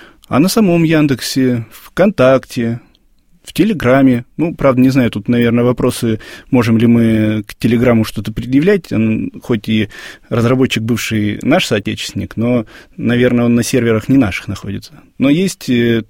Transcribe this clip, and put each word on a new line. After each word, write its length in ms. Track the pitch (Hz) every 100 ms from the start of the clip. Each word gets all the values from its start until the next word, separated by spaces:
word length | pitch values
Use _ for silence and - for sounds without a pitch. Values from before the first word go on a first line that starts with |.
| - _ _
а 120 | 120
на 100 | 185
самом 340 | 233 202 170
Яндексе, 800 | 160 160 147 127 - 135 127 120 113
ВКонтакте, 1120 | - - - 202 - 127 131 - - 117 117 - _ _ _ _ _
в 100 | -
Телеграме. 720 | - 208 175 123 135 135 120 - -
Ну, 180 | 165
правда, 280 | - 139 127
не 80 | 131
знаю, 200 | 135 117
тут, 200 | 113 98
наверное, 340 | 120 117 120
вопросы, 560 | 120 123 127 - 117 110 - - -
можем 260 | 127 117 113
ли 80 | 117
мы 580 | 117 113 110 107 107 -
к 80 | -
Телеграму 480 | 113 117 123 117
что-то 300 | 107 110 101
предъявлять. 580 | 113 120 135 175 208 -
Он, 400 | 110 110 110 - -
хоть 280 | - 117 -
и 180 | 110 110 - - - _
разработчик 560 | 113 117 131 127 117
бывший 560 | 110 117 - 113 104 107
наш 240 | 120 175 -
соотечественник, 720 | 107 110 107 - 95 - -
но, 300 | 120 123 110 - - -
наверное, 480 | 113 120 123 120 120
он 100 | 120
на 80 |
серверах 460 | 113 127 117 110 -
не 80 | 135
наших 320 | 104 - -
находится. 460 | 98 107 104 - - - -
Но 120 | 135
есть, 400 | 156 190 - -
э, 340 | 120 120 113 107